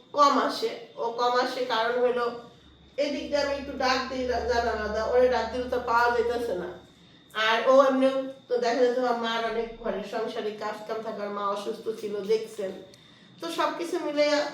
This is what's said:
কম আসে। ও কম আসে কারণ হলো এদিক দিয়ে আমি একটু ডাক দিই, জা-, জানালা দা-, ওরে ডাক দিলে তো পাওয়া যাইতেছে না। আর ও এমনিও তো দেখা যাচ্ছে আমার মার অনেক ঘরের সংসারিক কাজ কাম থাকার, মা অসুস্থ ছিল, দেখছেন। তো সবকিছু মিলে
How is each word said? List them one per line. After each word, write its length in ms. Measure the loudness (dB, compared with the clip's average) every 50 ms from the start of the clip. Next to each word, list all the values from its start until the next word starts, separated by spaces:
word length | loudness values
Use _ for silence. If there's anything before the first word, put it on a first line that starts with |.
| -14 _
কম 260 | 4 6 6 6 6 4
আসে। 480 | 2 0 -2 -2 -4 -4 -4 -6 -12 -14 -10
ও 140 | -6 -6 -4
কম 220 | -2 0 0 2 2 2
আসে 240 | 0 0 -2 -4 -4
কারণ 360 | -2 0 0 0 0 0 2
হলো 400 | 2 2 2 0 -2 -2 -4 -6 -12 -18 -20 -20 -20 -20 -20 -20 -20 -8 -4
এদিক 300 | -2 -2 -2 -2 -4 -4
দিয়ে 100 | -2 -2
আমি 180 | 0 0 0 -2
একটু 180 | -4 -6 -6
ডাক 260 | -4 0 2 2 2 0 -2 -4
দিই, 180 | -4 -4 -2
জা-, 220 | -2 -2 0 0 0
জানালা 400 | 0 2 2 0 0 -2 -2 -4
দা-, 180 | -2 -2 0
ওরে 220 | 2 4 6 6 6
ডাক 240 | 4 2 0 -2
দিলে 180 | -4 -6 -4 -4
তো 100 | -4 -2 0
পাওয়া 240 | 2 2 4 4 4
যাইতেছে 440 | 2 2 2 0 0 -2 -2 -4 -4
না। 140 | -4 -6 -8 -10 -14 -18 -20 -20 -20 -20 -20 -20 -20 -20 -8 -4
আর 340 | 0 0 2 2 2 4 8
ও 160 | 8 8 8
এমনিও 380 | 8 6 4 4 4 2 0 -4 -6 -8 -12 -6 -4
তো 80 | -2
দেখা 180 | 0 0 2 2
যাচ্ছে 260 | 4 4 4 4 2
আমার 200 | 2 2 0 0
মার 240 | -2 -2 -2 -2 -2 -2
অনেক 180 | -2 -4 -4 -6 -8 -8
ঘরের 220 | -6 -4 -4 -4 -6 -6
সংসারিক 480 | -6 -6 -6 -6 -6 -6 -6 -6 -6 -6
কাজ 300 | -8 -8 -8 -8 -8 -8
কাম 140 | -8 -8
থাকার, 280 | -8 -8 -8 -6 -8 -6
মা 180 | -6 -4 -4 -4
অসুস্থ 520 | -4 -4 -4 -6 -8 -6 -6 -8 -6 -6
ছিল, 200 | -6 -6 -6 -4
দেখছেন। 520 | 0 0 0 0 0 -4 -8 -6 -6 -6 -8 -10 -14 -18 -20 -20 -20 -20 -20 -20 -20 -20 -14 -10
তো 80 | -8 -6
সবকিছু 460 | -2 0 0 0 -2 -4 -4 -4 -4 -4
মিলে 320 | -4 -2 2 2 2 4 4 2 0 -2